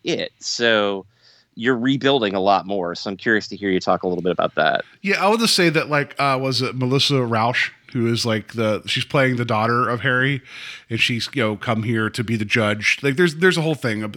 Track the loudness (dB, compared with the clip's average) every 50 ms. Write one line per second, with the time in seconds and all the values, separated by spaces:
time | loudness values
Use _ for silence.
0 | -6 -4 -4 -4 -4 -8 -10 _ -10 -8 -4 0 2 2 4 4 2 2 0 -4
1 | -8 -12 _ _ _ _ _ _ _ _ _ -4 0 0 2 2 2 0 0 2
2 | 2 2 2 2 2 0 0 2 2 4 4 2 2 -2 -4 -4 -4 -4 -6 -6
3 | -8 -8 -8 -4 0 0 0 0 0 -4 -8 -6 -2 0 0 0 2 0 0 0
4 | 0 -2 -2 -2 -2 -2 0 0 0 -2 0 0 0 0 0 -2 -4 -8 -14 _
5 | -4 -2 -2 0 2 2 2 2 2 0 2 2 2 2 2 0 0 0 -2 -2
6 | -2 -2 -4 -2 0 0 0 0 0 -2 -2 -2 -2 -4 -2 -2 0 0 2 2
7 | 2 2 2 0 0 2 2 2 2 2 2 0 -2 -2 -4 -10 _ -8 -4 -2
8 | 0 0 0 0 0 -2 -2 -2 -4 -6 -4 -2 0 0 0 -2 -2 -4 -4 -4
9 | -4 -2 0 2 2 2 2 0 0 0 0 0 2 2 2 0 0 0 -2 -2
10 | 0 0 0 2 0 0 -2 -4 -6 -12 -16 -16 -16 -16 -16 -18 -10 -6 -2 0
11 | 0 0 0 -2 -4 -4 -2 0 0 0 0 -2 -2 -2 0 0 0 0 0 0
12 | 0 -2 -2 -4 -2 -2 -2 -2 -2 0 0 2 2 2 0 0 0 0 0 0
13 | 0 0 2 4 2 2 2 2 2 2 2 2 0 0 0 -2 -2 -2 -2 -4
14 | -4 -6 -8